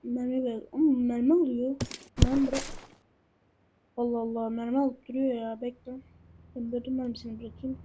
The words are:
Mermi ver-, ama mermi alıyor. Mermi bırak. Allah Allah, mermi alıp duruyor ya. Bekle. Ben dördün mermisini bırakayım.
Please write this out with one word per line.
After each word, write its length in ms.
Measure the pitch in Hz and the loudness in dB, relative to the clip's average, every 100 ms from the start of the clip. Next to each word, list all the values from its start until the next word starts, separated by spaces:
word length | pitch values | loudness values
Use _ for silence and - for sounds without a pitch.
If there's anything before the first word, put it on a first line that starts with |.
Mermi 400 | 240 247 247 262 | -6 -4 -2 -2
ver-, 200 | 254 226 - | -2 -4 -6
ama 180 | - 311 | 2 4
mermi 420 | 254 247 240 247 | 4 2 2 4
alıyor. 420 | 339 294 240 254 277 - - - - | 4 4 0 -2 -2 -6 -6 -14 4
Mermi 240 | 254 277 269 | 6 6 2
bırak. 160 | 269 - - - - _ _ _ _ _ _ _ _ _ - | 0 -4 -12 -16 -20 _ _ _ _ _ _ _ _ _ -4
Allah 220 | 240 233 | -2 0
Allah, 300 | 226 226 226 | -2 -4 -4
mermi 300 | 226 233 262 | -4 0 2
alıp 280 | 277 254 - | 2 0 -6
duruyor 280 | 247 269 233 | 0 2 2
ya. 260 | 226 220 | -4 -6
Bekle. 300 | 240 247 - 254 - - - - - 254 | -8 -8 -14 -14 -16 -20 -20 -20 -16 -8
Ben 160 | 233 | -4
dördün 220 | 240 247 | -4 -2
mermisini 460 | 262 247 226 233 220 | -2 -2 -6 -10 -10
bırakayım. 380 | 233 - 262 262 | -12 -8 -8 -8